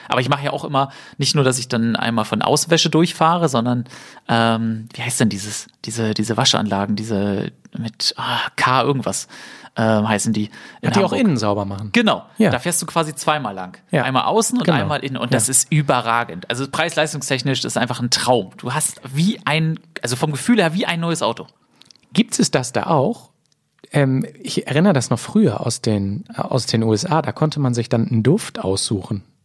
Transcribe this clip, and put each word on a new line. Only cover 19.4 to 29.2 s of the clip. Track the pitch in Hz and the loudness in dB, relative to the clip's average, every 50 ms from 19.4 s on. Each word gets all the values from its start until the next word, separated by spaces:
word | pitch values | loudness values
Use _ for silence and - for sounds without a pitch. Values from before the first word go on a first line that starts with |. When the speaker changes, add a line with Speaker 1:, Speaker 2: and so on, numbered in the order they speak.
| - | -2
Speaker 1:
ein, | 131 147 160 160 160 160 - - _ - - | -2 0 0 0 0 -2 -4 -10 _ -12 -8
also | - 117 123 | -6 -6 -4
vom | 127 - 156 | -2 -2 -2
Gefühl | 147 131 - - 240 220 | -2 -2 2 2 4 4
her | 185 160 151 | 4 4 2
wie | 190 262 | 0 0
ein | - 175 170 | -2 -2 -2
neues | 170 170 165 156 - | -2 -2 -2 0 0
Auto. | 107 117 - 92 - _ _ _ _ _ _ _ _ _ _ _ _ - | -2 -2 -4 -8 -16 _ _ _ _ _ _ _ _ _ _ _ _ 0
Speaker 2:
Gibt | - 226 - - - | 0 0 2 0 0
es | 220 - - | 0 2 2
das | 143 127 - - | 0 0 -2 -2
da | 110 - | -2 0
auch? | - 170 147 127 185 240 - - - _ _ _ _ _ _ _ _ _ _ - - - | 2 2 4 2 2 0 -4 -10 -20 _ _ _ _ _ _ _ _ _ _ -12 -2 0
Ähm, | 151 139 135 131 135 - - - - | 2 2 4 2 0 -2 -4 -8 -12
ich | - - - - - - | -10 -6 -4 -4 -4 0
erinnere | 131 147 175 208 180 | 2 4 4 4 4
das | 135 117 - | 4 2 0
noch | 123 110 | -2 -2
früher | - - - 214 226 151 101 - - | -2 0 2 4 4 4 2 0 -2
aus | 117 113 - | -4 -4 -2
den, | - 117 107 104 98 98 101 131 - - 226 | 0 0 0 2 0 -2 -4 -6 -8 -8 -8
aus | - - - - 127 110 | -8 -4 -2 -2 -2 0
den | - - 113 113 | 0 0 0 2
U | 110 110 | 2 2
S | 101 - | 2 0
A. | - 147 160 151 | 0 0 0 0
Da | - 107 | -2 -2
konnte | - 160 156 147 151 | 0 0 0 0 0
man | 143 127 120 | 0 0 0
sich | 120 113 - | 0 0 0
dann | - 113 113 - | 0 0 2 2
einen | 127 113 107 | 2 2 4
Duft | 123 165 226 - - - - | 4 4 2 0 -4 -10 -6
aussuchen, | - 95 98 95 - - 117 98 90 - 110 101 | -2 -2 -2 -2 -2 -2 -4 -4 -4 -4 -6 -8